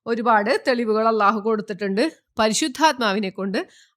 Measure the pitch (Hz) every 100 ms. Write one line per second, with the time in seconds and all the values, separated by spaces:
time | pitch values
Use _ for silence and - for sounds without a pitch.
0 | 226 233 233 220 208 427 285 240 226 214
1 | 226 220 202 214 208 214 - 196 202 196
2 | 311 - _ - 220 214 311 254 311 262
3 | 220 196 190 - 196 220 370 _ _